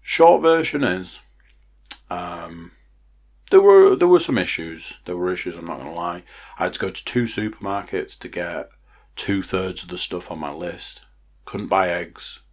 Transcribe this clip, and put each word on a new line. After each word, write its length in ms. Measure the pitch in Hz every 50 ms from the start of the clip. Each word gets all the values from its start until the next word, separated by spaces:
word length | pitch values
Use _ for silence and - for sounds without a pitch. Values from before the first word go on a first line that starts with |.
Short 420 | _ - - - 165 170 175 156
version 400 | 151 165 165 165 156 - - 147
is, 380 | 143 104 90 92 - 185 - - _ _ _ _ _ _ _ _ _ _ _ _ _ - - - _ _
um, 640 | 90 87 87 87 85 85 82 82 82 82 85 85 _ _ _ _ _ _ _ _ _ _ _ _ _ _ _ -
there 100 | - 190
were, 360 | 196 202 196 196 190 185 127
there 100 | 139 170
were 140 | 175 180 170
some 180 | 170 - 139 104
issues. 560 | 90 - - - 82 82 80 82 - - - _ _
There 120 | - 90
were 160 | 87 90 92
issues, 240 | 92 90 - 92 85
I'm 80 | 85 85
not 140 | 82 76 67
gonna 140 | 65 73
lie. 300 | 82 85 87 87 87 90 - _ - - - - -
I 80 | - 92
had 100 | 90 -
to 40 | -
go 120 | - 95
to 140 | 90 - -
two 200 | - - 123 120
supermarkets 920 | 113 - - 107 110 107 - - 98 98 101 98 - - 92 78 - - -
to 80 | - 87
get 400 | - 87 87 85 85 78 - - _ _ _ _ _ _ _ _ _
two-thirds 680 | - - - 101 98 92 - - 92 95 92 90 -
of 60 | - 87
the 100 | 90 85
stuff 320 | - - 92 87 - -
on 80 | 85 78
my 140 | 76 71
list. 500 | 73 76 87 87 - - - - - - _ _ _ _ _ _ _ _ _
Couldn't 220 | - - 98 104
buy 220 | - - 95 95 90
eggs. 540 | 87 87 87 - - - - - - - _ _